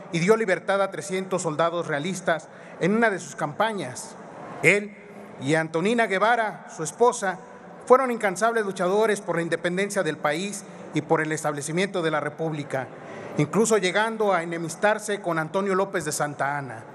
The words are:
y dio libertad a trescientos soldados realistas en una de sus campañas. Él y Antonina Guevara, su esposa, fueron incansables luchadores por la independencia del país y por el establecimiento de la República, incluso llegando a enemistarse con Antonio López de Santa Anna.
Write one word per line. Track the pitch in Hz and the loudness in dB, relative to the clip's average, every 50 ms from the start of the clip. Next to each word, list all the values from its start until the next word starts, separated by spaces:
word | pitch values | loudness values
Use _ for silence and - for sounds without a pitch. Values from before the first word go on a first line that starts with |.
| - - | -14 -6
y | - 170 | -4 -2
dio | 160 185 220 | 4 4 4
libertad | 226 226 190 180 170 - - 190 196 | 4 4 2 0 0 0 0 2 2
a | 196 190 | 2 0
trescientos | 190 156 147 - 185 185 190 190 190 175 170 | -2 -8 -8 -4 -4 -4 -2 -2 -2 -2 -2
soldados | 165 151 143 165 170 170 175 160 | -2 0 2 0 0 2 -2 -2
realistas | 139 156 143 147 185 185 180 - - 170 156 - - - - - - - - | -2 -2 -2 -2 -4 -6 -4 0 0 0 0 -2 -10 -18 -20 -18 -18 -6 -2
en | 156 175 208 | 0 2 4
una | 226 233 220 | 4 4 4
de | 196 165 | 2 0
sus | - - - | -6 -10 -6
campañas. | - 165 147 143 - 202 226 220 196 151 123 120 - - - - - - - - - - - - - - | -6 -6 -6 0 0 0 0 0 -4 -6 -8 -8 -10 -12 -12 -14 -16 -16 -16 -16 -14 -14 -14 -8 2 4
Él | 151 190 208 214 208 - - - - - - - - - - | 4 4 4 2 -2 -12 -16 -20 -20 -18 -18 -18 -18 -12 -6
y | - 135 156 | 0 2 2
Antonina | 160 160 160 165 165 170 208 240 233 226 202 | 2 2 0 -2 0 2 2 2 2 2 2
Guevara, | 190 185 202 220 240 233 220 208 175 151 - - - | 2 4 4 4 4 4 2 -2 -4 -8 -14 -16 -8
su | - 160 | -6 -6
esposa, | 156 - - 233 240 - - 208 190 175 - - - - - - - - - - | -6 2 4 4 4 4 2 -2 -2 -4 -4 -10 -16 -18 -18 -18 -18 -18 -16 6
fueron | - 247 254 269 254 | 8 8 8 8 4
incansables | 240 214 214 202 185 175 214 233 226 226 214 | 0 2 0 0 2 2 2 2 4 2 0
luchadores | 202 190 190 185 180 190 208 220 220 208 202 | 0 0 0 0 2 4 4 4 4 2 0
por | 202 180 165 | 0 -2 0
la | 170 170 | 0 0
independencia | 170 165 165 - 175 175 180 196 202 202 196 | 0 -2 0 0 -2 0 0 -2 0 0 0
del | 180 156 147 143 | 0 0 -2 0
país | - 151 147 160 190 202 202 - - - - - - - - | 0 0 0 0 -2 -4 -6 -8 -12 -14 -16 -16 -16 -4 -4
y | 151 | -4
por | 147 - 165 156 | 0 2 2 2
el | 156 156 | 2 0
establecimiento | 156 151 - 151 151 147 135 156 156 175 196 202 196 190 | -2 -2 -2 -2 -4 -4 -6 -2 0 0 0 0 0 0
de | 165 160 | 0 2
la | 156 151 | 0 0
República, | 143 147 147 - 160 160 156 147 139 - - 131 127 - - - - - - - - - - - | -2 -2 -4 -4 -4 -4 -2 -4 -6 -4 -4 -4 -4 -4 -10 -16 -14 -14 -14 -12 -12 -6 0 0
incluso | 147 147 - 180 226 220 226 208 | 0 2 4 2 4 4 4 4
llegando | 180 185 175 202 214 226 220 214 214 202 190 | 4 2 2 2 0 0 0 0 2 2 2
a | 170 | 2
enemistarse | 165 170 170 170 165 160 165 - - 208 214 214 214 - 202 196 | 0 -2 -6 -6 -6 -6 -6 0 2 2 2 2 -2 -4 -6 -4
con | 202 175 165 165 | -2 -2 0 0
Antonio | 160 156 165 190 196 202 185 | -2 0 0 -2 0 2 2
López | 185 196 196 190 185 156 | 2 2 0 0 -2 -2
de | 151 | -2
Santa | 143 - 156 147 143 - 143 139 143 147 | -2 -2 -2 -4 -2 -2 -2 -2 -2 -4
Anna. | 139 123 113 113 - - | -6 -8 -10 -12 -14 -16